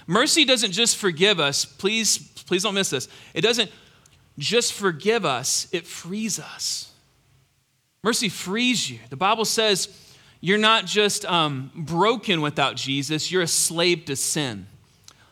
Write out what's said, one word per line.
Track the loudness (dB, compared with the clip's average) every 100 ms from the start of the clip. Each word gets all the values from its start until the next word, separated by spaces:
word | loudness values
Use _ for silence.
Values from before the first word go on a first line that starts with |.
| 0
Mercy | 2 4 4 4
doesn't | 4 2
just | 2 2 2
forgive | -2 2 2 4
us. | 2 0 -4
Please, | -4 -2 0 0 -2
please | -4 -20 -4 -2
don't | 0
miss | -2 -2
this. | -4 -6 -14 -10
It | 0
doesn't | 2 2 -2 -8 -20 _ _ _ _ -8
just | 0 0 0
forgive | -2 -2 0 0 0 0
us. | -2 -2 -4 -4
It | -8 -8
frees | -14 -10 -6 -6 -6
us. | -10 -10 -8 -8 -10 _ _ _ _ _ _ _ _ _ _ _
Mercy | 0 0 -2
frees | -4 -4 0 2 0 -2
you. | -8 -14
The | -2
Bible | 0 2 0
says | 2 2 2 -2 -10 -20 -20 -20 _
you're | 0 4
not | 6 4 2
just, | 0 2 0 0
um, | 2 2 -2 -8 -10
broken | -4 2 2 2 0 0
without | 0 0 0 -2
Jesus. | -4 -4 -2 -4 -2
You're | 0
a | 0
slave | 0 0 2 2 2 -2
to | -4
sin. | -2 -2 -2 -6 -12 -20 _ _ -20 -20 _